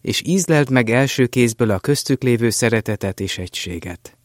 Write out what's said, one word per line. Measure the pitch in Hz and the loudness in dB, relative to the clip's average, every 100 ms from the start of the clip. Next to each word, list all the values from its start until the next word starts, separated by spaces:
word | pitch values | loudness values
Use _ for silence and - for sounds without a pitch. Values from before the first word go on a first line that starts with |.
és | - 120 | -4 -4
ízleld | - 190 170 156 135 | 0 0 2 2 4
meg | 131 113 | 2 2
első | 117 135 - 123 | 2 2 2 0
kézből | 131 120 110 113 | 2 0 2 0
a | 95 | 0
köztük | - 147 - 135 | 0 -2 0 -2
lévő | 127 120 117 | 2 2 2
szeretetet | - 117 113 107 104 98 95 | 2 2 0 -2 -4 -4 -4
és | 95 - | -6 -6
egységet. | 90 - - 85 90 85 - _ | -10 -10 -8 -10 -10 -14 -18 _